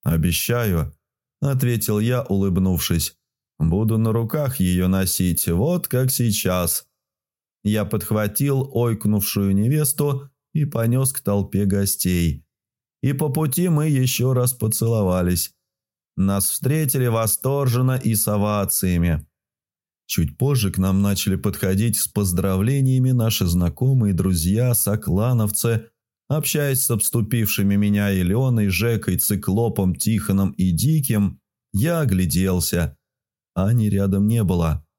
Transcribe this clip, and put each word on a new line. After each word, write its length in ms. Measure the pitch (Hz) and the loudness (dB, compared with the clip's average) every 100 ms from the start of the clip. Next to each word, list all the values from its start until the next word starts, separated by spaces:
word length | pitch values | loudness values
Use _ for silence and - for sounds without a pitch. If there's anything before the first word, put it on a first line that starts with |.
«Обещаю», 880 | 67 82 82 80 - 120 113 85 69 - _ _ _ _ | 0 0 0 -2 -2 -2 0 0 -2 -8 _ _ _ _
ответил 600 | 143 135 131 117 - 104 | -4 0 0 -2 -2 0
я, 220 | 110 123 | 0 -2
улыбнувшись. 920 | - 98 98 92 95 87 - 85 - _ _ _ _ _ | -2 -2 0 0 0 0 0 -2 -2 _ _ _ _ _
«Буду 400 | 82 90 110 110 | 0 2 0 0
на 140 | 113 | 0
руках 460 | 113 113 156 143 131 | 0 -2 -2 -4 0
её 280 | 92 90 92 | 0 2 2
носить, 580 | 95 92 - 90 82 - | 0 -2 -2 -2 0 0
вот 400 | 85 131 180 - | 0 0 0 -2
как 220 | 127 135 | -2 -2
сейчас». 760 | - 120 101 92 90 85 - - _ _ _ _ _ _ _ | 0 -2 0 -2 -2 -2 -4 -8 _ _ _ _ _ _ _
Я 220 | 104 107 | -2 -2
подхватил 880 | 104 107 - 107 107 101 139 135 131 | 0 -4 -2 -2 0 0 0 0 -2
ойкнувшую 840 | - 120 113 107 107 98 - 98 | -2 0 0 0 0 0 0 0
невесту 760 | 98 110 151 151 - 147 135 135 _ _ | 2 2 2 0 0 -2 -2 -8 _ _
и 100 | 160 | -4
понёс 480 | 147 - 117 123 135 | -2 -2 0 0 0
к 80 | - | -4
толпе 460 | - 101 95 95 101 | -2 -2 -2 -2 0
гостей. 800 | 101 98 - 90 90 85 67 _ _ _ _ _ _ | 0 -2 -2 -2 0 0 -2 _ _ _ _ _ _
И 100 | 127 | -4
по 160 | 139 151 | -2 -2
пути 400 | 135 156 135 180 | -2 -2 0 0
мы 200 | 156 156 | 2 2
ещё 440 | 139 127 - 123 | 2 0 0 0
раз 220 | 131 123 | 2 0
поцеловались. 1000 | - 113 107 113 113 98 90 90 90 - _ _ _ _ _ _ - | -2 -4 -2 0 2 2 2 0 0 -4 _ _ _ _ _ _ -4
Нас 320 | 95 98 98 | -2 0 -2
встретили 580 | - 127 151 151 131 123 | -2 -2 0 0 0 0
восторженно 880 | 113 110 - 131 143 135 120 127 127 | 0 0 -2 -2 0 0 2 0 0
и 180 | 110 | 0
с 120 | 107 - | 0 0
овациями. 1000 | 104 104 104 95 - 92 87 85 80 73 _ _ _ _ _ _ _ _ | 0 0 0 -2 -2 0 2 2 0 -4 _ _ _ _ _ _ _ _
Чуть 260 | - 78 - | -2 -2 0
позже 360 | 131 135 101 | 0 0 0
к 60 | 87 | 0
нам 240 | 95 95 | 0 2
начали 340 | 101 98 - 92 | 2 0 0 -2
подходить 600 | 104 - 95 95 117 - | -2 -2 -2 0 0 -2
с 120 | - | -4
поздравлениями 1040 | - 101 87 95 92 107 139 131 131 127 | -2 0 0 0 0 0 2 2 2 2
наши 340 | 127 113 104 90 | 2 0 0 0
знакомые, 680 | 85 87 - 127 135 104 | 2 0 0 0 2 2
друзья, 640 | 90 92 90 82 104 123 | 2 0 0 2 2 2
соклановцы. 1120 | 120 - 107 - 87 113 123 107 - 117 113 - _ _ _ _ | 0 0 -2 -2 0 2 2 0 0 0 -2 -4 _ _ _ _
Общаясь 580 | 147 151 156 143 131 | -4 -2 -2 0 0
с 60 | - | 0
обступившими 840 | 113 - 120 104 120 107 - 98 101 | -2 0 -2 0 0 0 0 2 2
меня 360 | 104 104 101 | 2 2 2
Илёной, 580 | 95 90 104 131 120 101 | 2 2 2 2 2 2
Жекой, 480 | 90 113 113 - 90 | 2 0 0 -2 -2
Циклопом, 760 | - 104 - 98 117 - 92 | 0 -2 0 0 0 0 0
Тихоном 560 | 82 - 110 - 98 98 | 0 0 0 0 0 0
и 220 | - 92 | 0 0
Диким, 680 | 82 131 160 135 110 101 - _ _ _ | 2 2 0 0 0 0 -2 _ _ _
я 280 | 98 101 170 | -2 0 0
огляделся. 1000 | 143 92 175 90 95 90 82 85 82 - _ _ _ _ _ | 2 2 2 2 0 0 0 -2 -2 -6 _ _ _ _ _
Ани 340 | - 95 120 107 | -4 0 2 2
рядом 380 | 98 98 98 101 | 0 0 2 2
не 160 | 117 | 2
было. 420 | 101 90 82 76 - | 2 0 0 -2 -6